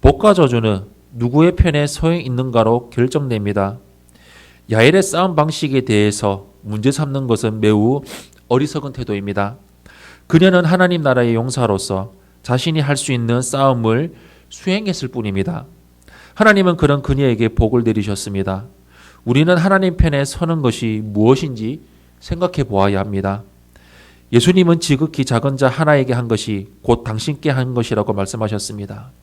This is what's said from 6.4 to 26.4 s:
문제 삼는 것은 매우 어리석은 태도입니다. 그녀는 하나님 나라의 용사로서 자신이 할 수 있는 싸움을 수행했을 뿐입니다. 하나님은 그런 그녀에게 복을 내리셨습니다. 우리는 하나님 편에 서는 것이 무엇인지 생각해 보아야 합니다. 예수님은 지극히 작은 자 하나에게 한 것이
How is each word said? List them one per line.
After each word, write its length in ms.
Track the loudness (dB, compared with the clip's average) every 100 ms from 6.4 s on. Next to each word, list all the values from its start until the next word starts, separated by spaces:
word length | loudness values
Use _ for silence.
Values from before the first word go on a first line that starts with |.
| -8 _
문제 280 | -10 -2 -2
삼는 360 | 0 -4 -4 -2
것은 340 | 0 -2 0
매우 420 | 2 2 2 0 -6 -18 -20 _ _
어리석은 460 | 0 0 -6 -10
태도입니다. 640 | -12 -6 -6 -4 -4 -4 -6 _ _ -20 -20 -20 -20 _
그녀는 380 | 4 6 4
하나님 380 | 2 2 2 2
나라의 320 | 2 2 2
용사로서 800 | 0 -2 -2 0 0 -2 -6 -6 -14 _ _
자신이 380 | -4 -2 0 -2
할 160 | -2 -2
수 160 | -2
있는 300 | -4 0 -2
싸움을 720 | -2 0 0 2 0 0 -2 -10 -20 _ _
수행했을 600 | -10 -4 -2 -2 -6 -6
뿐입니다. 580 | -6 -4 -4 -4 -6 -12 -20 _ _ _ -20 -20
하나님은 440 | 2 4 6 4 2
그런 260 | 2 0
그녀에게 460 | 0 0 2 2 0
복을 340 | 2 2 2
내리셨습니다. 800 | 0 -2 -2 -6 -6 -4 -4 -4 -8 _ _ _ -20 -14 -2
우리는 280 | 2 4 2
하나님 400 | 4 2 0 2
편에 260 | 2 2
서는 380 | -4 -4 -4 0
것이 400 | 0 0 -4 -4
무엇인지 800 | -6 0 4 4 0 -6 -8 -10 -14 _ _ _
생각해 440 | -10 -4 -4 -2
보아야 360 | -2 2 2 0
합니다. 420 | -4 -4 -4 -6 -10 _ _ -20 _ -20 -20 _ _
예수님은 460 | 2 4 4 4 2
지극히 440 | 2 0 0 -2
작은 320 | -2 0 -2 0
자 120 | 0
하나에게 440 | 0 2 2 2
한 140 | -2 -2
것이 400 | -4